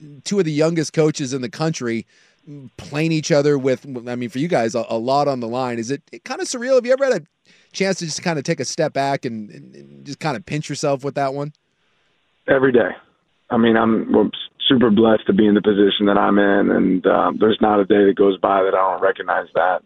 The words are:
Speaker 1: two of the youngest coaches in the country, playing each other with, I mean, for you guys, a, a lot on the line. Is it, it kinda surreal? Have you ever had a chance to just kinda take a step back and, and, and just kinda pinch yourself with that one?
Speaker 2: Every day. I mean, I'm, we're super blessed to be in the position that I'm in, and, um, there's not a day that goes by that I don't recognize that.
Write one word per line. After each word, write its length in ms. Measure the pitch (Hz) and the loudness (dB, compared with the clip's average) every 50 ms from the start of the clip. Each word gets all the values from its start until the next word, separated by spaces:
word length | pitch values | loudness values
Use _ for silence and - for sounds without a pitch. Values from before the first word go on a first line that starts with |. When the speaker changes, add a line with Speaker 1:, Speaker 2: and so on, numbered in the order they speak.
| 156 147 147 135 - | -20 -20 -20 -14 -8
Speaker 1:
two 140 | - 202 202 | -4 -2 0
of 40 | 175 | 0
the 80 | 160 | 0
youngest 400 | 151 147 156 165 170 165 147 - | 0 0 0 0 0 -2 -4 -2
coaches 420 | - 160 151 156 151 - 143 120 139 | 0 0 0 0 0 -2 -6 -6 -6
in 80 | 131 | -6
the 80 | 123 104 | -8 -8
country, 560 | - - 156 165 156 - 127 117 113 113 - _ _ _ _ _ _ _ _ 156 143 143 131 120 _ | -6 -4 -4 -4 -4 -4 -4 -4 -4 -6 -8 _ _ _ _ _ _ _ _ -20 -20 -20 -20 -20 _
playing 340 | - - - 143 151 160 165 | -20 -16 -10 -6 -4 -2 0
each 200 | 160 156 143 - | -2 -2 0 2
other 240 | 160 143 143 147 143 | 2 4 4 4 2
with, 300 | 135 127 135 127 - - 143 127 120 117 123 | 2 2 0 -2 -2 -4 -10 -14 -12 -10 -8
I 60 | 123 | -8
mean, 140 | 123 123 113 | -8 -8 -6
for 100 | - 127 | -6 -4
you 80 | 156 | -4
guys, 260 | 175 180 127 113 110 107 | -2 0 0 0 0 -2
a, 100 | 117 107 - | -4 -4 -4
a 80 | 117 | -4
lot 300 | 113 117 127 135 147 143 | -4 -2 0 0 0 0
on 140 | 143 135 123 | 0 -2 -4
the 60 | 120 | -6
line. 300 | 113 120 131 131 123 117 | -6 -6 -4 -4 -4 -4
Is 140 | 117 113 120 | -6 -6 -6
it, 100 | 143 143 _ _ | -8 -10 _ _
it 120 | - - - | -20 -18 -14
kinda 200 | - 262 370 359 | -12 -10 -8 -8
surreal? 300 | - - 240 240 262 269 | -8 -8 -6 -2 0 0
Have 140 | 254 220 | 2 2
you 40 | 240 | 2
ever 140 | 262 262 277 | 0 0 2
had 160 | 262 233 175 | 0 0 -2
a 40 | - _ _ _ _ _ _ _ _ _ | -4 _ _ _ _ _ _ _ _ _
chance 280 | - - 190 196 185 - | -6 -4 -2 -2 -2 -4
to 60 | 175 | -6
just 180 | 151 - - - | -8 -8 -6 -4
kinda 180 | 180 165 143 | -4 -4 -4
take 180 | 131 170 165 147 | -2 -4 -4 -4
a 60 | 120 | -6
step 280 | - - - 156 139 - | -6 -4 -2 -4 -2 -2
back 320 | 135 139 139 139 135 - | -2 -2 -2 -2 -4 -4
and, 260 | 123 117 110 107 110 | -6 -8 -10 -12 -14
and, 240 | 120 143 135 127 127 | -16 -20 -20 -20 -20
and 300 | 143 139 139 143 139 139 | -20 -20 -20 -20 -20 -16
just 120 | 143 135 - | -16 -12 -8
kinda 200 | - 156 131 113 | -6 -6 -6 -6
pinch 280 | - - 151 151 - | -8 -8 -8 -8 -6
yourself 360 | - 143 - - 143 139 131 139 | -8 -8 -4 -2 -2 -2 -2 -4
with 100 | 139 131 | -6 -6
that 200 | 143 139 135 135 | -4 -4 -4 -4
one? 180 | 143 143 147 - _ _ _ _ _ _ _ _ _ _ _ _ _ _ _ _ _ _ | -6 -8 -10 -12 _ _ _ _ _ _ _ _ _ _ _ _ _ _ _ _ _ _
Speaker 2:
Every 240 | - 139 135 131 135 | 0 2 2 4 4
day. 180 | 120 117 95 90 - - _ _ _ _ _ _ _ _ _ - | 4 2 2 0 -4 -10 _ _ _ _ _ _ _ _ _ -4
I 60 | 113 | 0
mean, 180 | 117 117 117 113 | 2 4 4 4
I'm, 360 | 113 113 113 110 98 - - | 4 2 2 0 0 0 0
we're 180 | - 110 107 107 - - - - _ - - | 2 2 2 0 -2 -8 -14 -16 _ -4 0
super 240 | - 139 120 123 113 | 2 2 4 4 4
blessed 380 | 104 110 113 113 110 107 - | 4 4 4 4 4 2 2
to 60 | - 101 | 2 2
be 120 | 98 107 | 4 4
in 100 | 104 101 | 4 4
the 60 | 104 | 4
position 440 | 90 107 101 98 104 95 - - 101 | 4 2 4 4 4 2 2 2 0
that 120 | 101 101 | 2 2
I'm 220 | 101 101 101 101 101 | 2 2 4 4 4
in, 320 | 101 101 101 101 95 95 | 4 4 2 2 2 2
and, 340 | 95 95 92 92 92 90 - | 2 2 2 0 0 0 2
um, 320 | 92 90 90 87 90 - | 2 2 2 0 0 0
there's 200 | - 104 110 104 - | 0 2 2 2 2
not 220 | 113 107 104 104 | 2 2 2 2
a 40 | 98 | 2
day 200 | 92 104 101 101 | 2 4 4 4
that 100 | 98 95 | 4 4
goes 240 | - 98 98 95 92 | 4 2 2 2 2
by 240 | - 104 98 95 95 | 0 2 2 2 2
that 100 | 95 95 | 2 2
I 180 | 95 95 92 | 0 0 0
don't 100 | 87 90 | 0 0
recognize 460 | 95 95 95 - 92 90 87 90 87 82 - | -2 -2 -2 -2 -4 -4 -4 -4 -4 -4 -2
that. 260 | 80 85 92 87 - - | 0 0 0 0 -2 -4